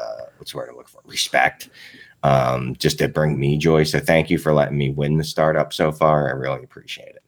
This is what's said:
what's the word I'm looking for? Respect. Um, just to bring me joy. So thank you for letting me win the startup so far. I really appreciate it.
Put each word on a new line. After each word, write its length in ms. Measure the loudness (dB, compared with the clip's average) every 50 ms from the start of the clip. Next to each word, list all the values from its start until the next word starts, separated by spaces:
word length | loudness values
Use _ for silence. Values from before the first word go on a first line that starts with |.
| -8 -8 -10 -12 -14 -18 _
what's 160 | -20 -18 -14 -12
the 40 | -12
word 100 | -12 -12
I'm 80 | -14
looking 160 | -20 -20 _ -20
for? 80 | -20 _
Respect. 640 | -10 -6 -6 -4 0 2 2 2 2 0 -4 -20 -20 _ -20 -20 -20 -20 -20 -20 -20 _ -2 0
Um, 520 | 2 2 4 2 0 -2 -2 -4 -6 -6 -2
just 180 | -2 -2 0
to 100 | 0 -2
bring 320 | -2 0 0 0 0 0 0
me 160 | 0 0 0
joy. 280 | 2 4 4 4 4 4
So 160 | 2 0 -2
thank 320 | 2 4 2 2 4 2
you 80 | 0 0
for 120 | 2 2
letting 280 | 2 2 2 2 0 -2
me 100 | -2 -2
win 280 | -2 -2 -2 0 0
the 60 | 0 -2
startup 480 | -2 -2 0 0 2 2 0 -2 -2
so 200 | -2 -2 0 0
far. 360 | 0 2 2 2 4 2 2
I 40 | 0
really 320 | -4 -4 -4 -6 -6 -6 -10
appreciate 460 | -16 -20 -20 -16 -16 -16 -16 -16 -20
it. 100 | -20 -14 _